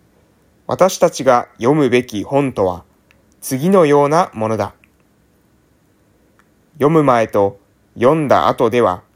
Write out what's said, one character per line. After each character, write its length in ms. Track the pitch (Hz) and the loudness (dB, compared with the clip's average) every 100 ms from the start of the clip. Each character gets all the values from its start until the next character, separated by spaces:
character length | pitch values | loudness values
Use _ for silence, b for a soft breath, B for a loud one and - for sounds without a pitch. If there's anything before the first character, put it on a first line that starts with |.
| _ _ _ _ _ _ - | _ _ _ _ _ _ -8
私 320 | 127 185 - | 0 0 0
た 120 | 175 | -2
ち 120 | - 131 | 0 0
が 240 | 123 - - | 0 0 -4
読 160 | 117 | -2
む 160 | 156 131 | 0 2
べ 160 | 123 123 | 0 -2
き 180 | 104 | -8
本 300 | 92 139 139 | -6 -4 -4
と 120 | 113 95 | -2 -4
は、 180 | 87 - _ _ _ _ _ | -4 -12 _ _ _ _ _
次 280 | - 131 175 | -10 -4 0
の 160 | 196 151 | 2 4
よ 200 | 143 143 | 2 2
う 40 | |
な 220 | 160 185 | 0 -2
も 160 | 110 107 | -4 -6
の 80 | 107 | -4
だ。 160 | 101 - _ _ _ _ _ _ _ _ _ _ _ _ _ _ _ _ _ _ _ | -6 -10 _ _ _ _ _ _ _ _ _ _ _ _ _ _ _ _ _ _ _
読 160 | - 143 | -2 0
む 140 | 156 | 2
前 240 | 139 120 110 | 2 2 0
と 320 | 107 101 - _ _ _ - | 0 -2 -2 _ _ _ -2
読 240 | 120 160 | 0 2
ん 80 | 143 | 2
だ 200 | 98 82 | 2 2
後 220 | 135 120 | 0 0
で 120 | 123 | 0
は、 220 | 107 90 - | 0 -2 -10